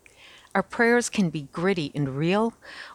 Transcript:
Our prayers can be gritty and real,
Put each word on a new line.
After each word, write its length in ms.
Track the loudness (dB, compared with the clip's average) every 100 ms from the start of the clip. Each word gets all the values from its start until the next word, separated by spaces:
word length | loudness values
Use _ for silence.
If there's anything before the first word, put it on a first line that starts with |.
| _ _ -20 -20 -6
Our 120 | -4
prayers 440 | -2 2 4 4 2
can 220 | 0 0
be 160 | -2 -8
gritty 400 | -4 -2 0 -2
and 220 | -4 -4 -2
real, 380 | 0 2 0 -4 -16 -18 -16